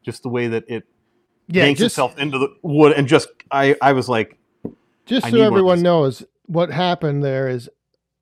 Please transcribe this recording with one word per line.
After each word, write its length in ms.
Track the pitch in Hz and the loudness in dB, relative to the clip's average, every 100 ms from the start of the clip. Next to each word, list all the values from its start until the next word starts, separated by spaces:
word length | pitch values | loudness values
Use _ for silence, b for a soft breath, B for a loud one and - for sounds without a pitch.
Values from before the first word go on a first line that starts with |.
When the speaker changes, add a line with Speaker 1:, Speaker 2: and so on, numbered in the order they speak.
Speaker 1:
just 200 | - - | -16 -14
the 40 | 131 | -8
way 200 | 123 120 | -6 -4
that 160 | 113 - | -6 -8
it 160 | 113 - _ _ _ _ _ - | -12 -12 _ _ _ _ _ -6
Speaker 2:
Yeah, 160 | 180 | 0
Speaker 1:
yanks 140 | 143 143 | 2 2
Speaker 2:
just 120 | 226 | -2
Speaker 1:
itself 240 | - 127 147 | -2 -4 -4
into 200 | 143 131 | -6 -4
the 100 | 139 - | -4 -6
wood, 300 | 165 147 151 | -2 4 6
and 140 | 147 131 | 4 2
just, 220 | 147 - - - | 2 0 -14 -6
I, 240 | 139 139 143 | 0 0 2
I 120 | 123 | 2
was 160 | 131 120 | 2 0
like, 280 | 113 107 _ _ _ - - _ _ - | -2 -4 _ _ _ -20 -20 _ _ -6
Speaker 2:
Just 180 | 247 - | -4 0
Speaker 1:
"I 40 | |
Speaker 2:
so 60 | 233 | 2
Speaker 1:
need 60 | |
one 40 | 214 | 4
of 40 | |
Speaker 2:
everyone 240 | 196 185 175 | 2 2 2
Speaker 1:
these." 40 | |
Speaker 2:
knows, 400 | 175 165 135 120 - _ - | 2 2 0 -4 -14 _ -8
what 240 | 165 175 | -4 -4
happened 500 | 139 180 175 156 143 | -2 -4 -2 -4 -4
there 240 | 139 131 131 | -4 -4 -4
is 220 | 123 123 _ _ _ _ _ | -6 -12 _ _ _ _ _